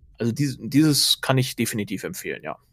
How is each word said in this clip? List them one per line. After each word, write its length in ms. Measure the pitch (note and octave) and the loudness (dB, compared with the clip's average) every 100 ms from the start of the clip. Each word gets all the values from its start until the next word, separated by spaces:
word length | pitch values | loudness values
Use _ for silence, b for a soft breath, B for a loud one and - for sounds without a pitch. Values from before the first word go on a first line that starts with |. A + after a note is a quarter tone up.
| - - | -18 -6
Also 140 | A#2 | -4
dies-, 260 | A2+ C#3+ B2 | -2 -2 -4
dieses 600 | A2+ C3 D#3 C#3+ - - | 0 4 4 4 2 2
kann 160 | - C3 | 2 2
ich 180 | B2+ - | 2 0
definitiv 480 | A2+ A2+ G2+ F#2+ | -2 -2 -4 -4
empfehlen, 380 | E2+ F2+ F2+ C#2 | -6 -8 -8 -8
ja. 160 | D2+ - _ | -8 -12 _